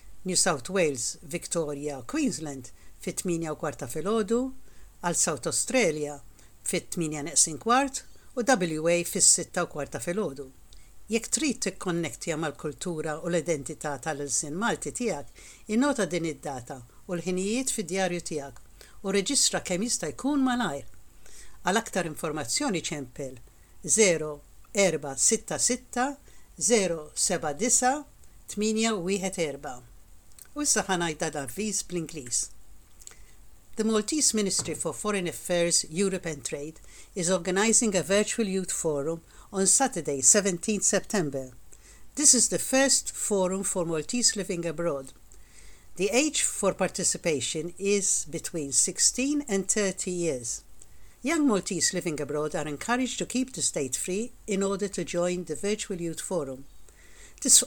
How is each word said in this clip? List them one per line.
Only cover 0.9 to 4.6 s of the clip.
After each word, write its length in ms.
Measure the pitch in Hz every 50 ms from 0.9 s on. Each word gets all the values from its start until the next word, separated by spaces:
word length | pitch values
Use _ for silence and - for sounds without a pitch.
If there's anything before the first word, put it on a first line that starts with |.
| 139 117 - - - -
Victoria, 800 | - 143 165 165 - - - 170 160 147 147 143 147 147 143 131 113 -
Queensland, 640 | - 320 294 220 - 156 160 147 139 135 117 - - - - - - - -
fit-tminja 480 | 185 170 - - 185 170 165 165 156
u 80 | 151 -
kwarta 300 | - 143 135 - 143 117
filgħodu, 500 | - 156 156 196 226 220 208 190 226 247 262 262 - -